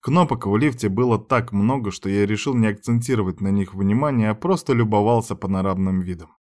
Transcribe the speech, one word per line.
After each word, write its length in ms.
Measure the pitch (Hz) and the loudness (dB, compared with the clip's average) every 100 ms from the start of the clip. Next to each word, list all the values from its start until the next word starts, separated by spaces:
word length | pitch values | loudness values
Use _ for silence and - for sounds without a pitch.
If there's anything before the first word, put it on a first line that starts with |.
Кнопок 460 | - 160 170 120 98 | 2 2 2 0 0
в 100 | 104 | 2
лифте 320 | 147 120 107 | 2 0 -2
было 280 | 98 123 110 | 0 2 0
так 360 | - 127 120 | 0 -2 0
много, 400 | 101 104 135 104 | 0 0 0 -4
что 160 | - 98 | -6 -2
я 180 | 101 101 | 0 0
решил 300 | 107 - 123 | 0 -2 2
не 100 | 110 | 0
акцентировать 760 | 104 - 117 120 120 92 90 | 0 -2 -2 0 0 0 -2
на 120 | 98 | 0
них 200 | 101 95 | 0 -2
внимание, 580 | 95 98 110 147 131 107 | -2 0 2 2 2 0
а 40 | |
просто 380 | 107 180 185 - | 0 -2 -2 0
любовался 640 | 123 113 107 104 117 110 95 | 0 2 2 2 2 -2 -8
панорамным 640 | 95 95 95 92 95 95 | -4 -2 -2 0 0 -2
видом. 340 | 90 87 87 _ | -4 -10 -14 _